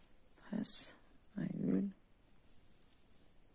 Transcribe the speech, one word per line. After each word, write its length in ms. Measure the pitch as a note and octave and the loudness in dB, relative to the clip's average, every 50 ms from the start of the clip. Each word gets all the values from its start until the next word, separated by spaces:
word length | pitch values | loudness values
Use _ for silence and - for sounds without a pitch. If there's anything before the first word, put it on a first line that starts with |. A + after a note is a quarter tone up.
| - - - - - - - - | -20 -20 -20 -20 -20 -20 -20 -20
تخيز 520 | - - - - - - - - - - - - - - - - - - - | -10 -6 -4 0 2 2 2 2 2 -2 -6 -14 -20 -20 -20 -20 -20 -14 -8
فيغول 520 | - - - - - - - F#3+ G3 G3 G3+ F#3+ - - _ - - - - - - - - - - - - - - - - - - - - - - - - - - - - | -6 -6 -4 -4 -2 0 2 2 2 0 -2 -4 -10 -18 _ -20 -20 -20 -20 -20 -20 -20 -20 -20 -20 -20 -20 -20 -20 -20 -20 -20 -20 -20 -20 -20 -20 -20 -20 -20 -20 -20 -20